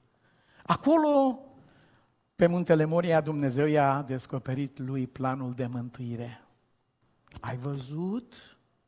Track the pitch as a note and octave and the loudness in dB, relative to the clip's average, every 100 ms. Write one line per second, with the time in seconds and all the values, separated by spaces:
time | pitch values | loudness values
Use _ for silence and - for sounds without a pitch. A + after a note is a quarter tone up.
0 | _ _ _ _ _ _ - F3 C#4 D#4+ | _ _ _ _ _ _ -2 0 4 4
1 | D4+ C#4+ C4+ B3 - - - _ _ _ | 6 4 4 0 -10 -20 -20 _ _ _
2 | _ _ _ - E3+ F3 F3 D#3+ D#3 E3+ | _ _ _ 2 2 4 2 4 4 0
3 | F3 D#3+ D3 D3+ C#3 B2+ D3+ D3+ C#3 C3+ | 2 2 2 -2 -2 2 2 4 4 2
4 | C3 B2+ - C3 - C3 C3+ - C3 C3+ | -2 -8 -6 -8 -6 -6 -6 -8 -6 -4
5 | B2 - C3 C3+ B2+ B2 A#2+ B2 A#2+ - | -6 -4 -4 -4 -6 -6 -6 -6 -10 -10
6 | A#2+ A#2 A#2+ A#2 _ _ _ _ _ _ | -10 -8 -10 -14 _ _ _ _ _ _
7 | _ _ _ - A#2 B2 C#3 C#3 B2+ D3+ | _ _ _ -14 -10 -8 -8 -8 -8 -8
8 | F3+ A#3 - - - _ _ _ | -6 -6 -10 -20 -20 _ _ _